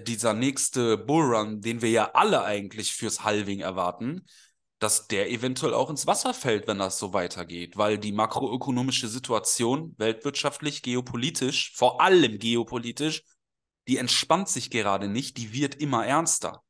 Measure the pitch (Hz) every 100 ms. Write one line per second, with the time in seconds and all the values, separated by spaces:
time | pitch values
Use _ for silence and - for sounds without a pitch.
0 | 104 113 113 107 131 135 - 135 117 104
1 | 107 156 143 113 107 107 113 117 113 113
2 | 107 - 208 156 98 104 101 - 104 -
3 | 110 - 107 104 101 98 87 92 90 -
4 | 117 180 - - - _ _ _ 107 -
5 | - 101 98 120 127 127 151 113 131 151
6 | - 202 262 247 135 107 107 101 95 -
7 | 101 95 87 92 82 85 85 90 107 104
8 | 104 104 110 - 131 127 131 123 131 123
9 | 113 120 - 113 - - 117 139 165 -
10 | 107 113 143 139 143 - 151 143 123 123
11 | 123 123 135 160 131 131 - - 123 -
12 | 175 185 127 104 117 117 113 123 117 113
13 | 151 156 - _ _ _ _ _ - 123
14 | 123 - - 165 190 - - 120 101 98
15 | 101 107 139 - 113 117 143 - 147 120
16 | 107 143 165 - 87 95 _